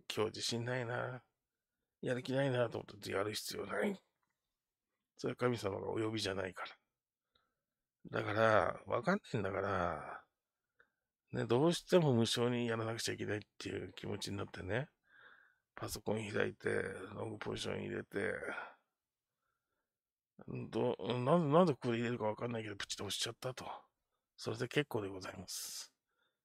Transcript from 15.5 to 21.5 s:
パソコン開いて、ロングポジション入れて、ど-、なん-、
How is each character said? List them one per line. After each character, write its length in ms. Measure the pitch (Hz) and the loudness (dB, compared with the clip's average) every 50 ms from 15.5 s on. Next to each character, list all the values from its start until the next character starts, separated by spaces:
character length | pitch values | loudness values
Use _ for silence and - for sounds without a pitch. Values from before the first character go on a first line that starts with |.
| _ _ _ _ - | _ _ _ _ -12
パ 140 | - - - | -8 -8 -6
ソ 120 | - 110 | -6 -6
コ 140 | - - 107 | -2 -2 -2
ン 160 | 110 110 101 | -2 -2 -2
開 200 | 104 107 101 104 | 0 0 0 0
い 40 | 104 | 0
て、 140 | - - 104 104 104 101 98 98 - - 104 104 | -4 -2 -2 0 0 0 -2 -6 -8 -10 -10 -8
ロ 120 | 104 104 | -6 -6
ン 40 | 110 | -6
グ 80 | 107 104 | -6 -6
ポ 160 | - 113 107 | -6 -4 -4
ジ 80 | 104 - | -4 -2
シ 60 | 104 | -4
ョ 80 | 98 | -4
ン 40 | 95 | -4
入 100 | 101 101 | -4 -4
れ 140 | 101 98 110 | -4 -6 -6
て、 280 | - - 101 101 95 92 - - - - - - - - _ _ _ _ _ _ _ _ _ _ _ _ _ _ _ _ _ _ _ _ _ _ _ _ _ _ _ _ _ _ _ _ - - - 127 127 123 - | -4 -4 -2 -2 -2 -2 -4 -6 -6 -8 -8 -8 -10 -14 _ _ _ _ _ _ _ _ _ _ _ _ _ _ _ _ _ _ _ _ _ _ _ _ _ _ _ _ _ _ _ _ -18 -12 -8 -8 -6 -6 -2
ど-、 260 | - 110 123 123 107 - - 113 120 123 123 | 0 2 2 2 2 0 0 0 0 0 4
な 120 | 131 160 | 4 4
ん-、 140 | 180 170 143 | 4 6 6